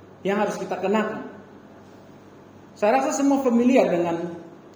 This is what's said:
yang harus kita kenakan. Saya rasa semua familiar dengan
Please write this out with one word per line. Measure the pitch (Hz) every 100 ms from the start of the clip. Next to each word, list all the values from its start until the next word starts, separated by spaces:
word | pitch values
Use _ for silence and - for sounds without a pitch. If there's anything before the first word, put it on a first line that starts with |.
| - -
yang | 180 208
harus | 202 175
kita | 185 180
kenakan. | 185 214 208 - - - - - - - - - - - - - - - - -
Saya | 208 262
rasa | 269 277
semua | 277 269
familiar | 262 233 247 262 180
dengan | 175 170 165 175 - - - -